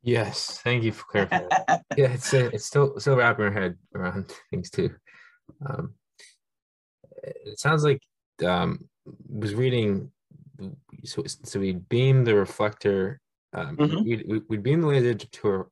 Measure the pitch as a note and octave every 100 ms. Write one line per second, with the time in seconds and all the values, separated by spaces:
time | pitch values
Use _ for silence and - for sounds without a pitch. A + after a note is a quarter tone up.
0 | A#2+ A#2 G2+ - - - A#2+ B2 A2+ G#2+
1 | - G#2 G2 F3+ F2+ F#3 - F3 _ -
2 | C3 B2 - C3+ A#2+ G#2 - C#3+ C#3 C#3
3 | C#3+ C3 A#2+ A2 G#2 G2+ F#2 F2 _ -
4 | F#2 F#2 F#2 - _ F2+ F2+ - E2 -
5 | _ - - _ - _ C#3 - - -
6 | _ _ - _ _ _ _ _ _ _
7 | _ - - - G#2 G#2 D3 D#3 D3+ C3+
8 | _ _ _ - F2 F2 F2 - - _
9 | - - - G#2+ G#2 G#2 C3 B2 G#2 G2
10 | - _ _ - - - F#2+ - _ -
11 | - - E2 - - G2+ F#2+ F2+ F#2 A#2
12 | C3 C3+ A#2 G#2 F#2+ - G#2+ - G#2 G2
13 | F#2+ C3+ _ _ _ - E2+ D3+ D3 D#3+
14 | G#3+ A#2 - G#2+ - A2 G#2 D#3+ D#3 C#3
15 | A#2+ A2+ - - G#2+ F#2+ F#2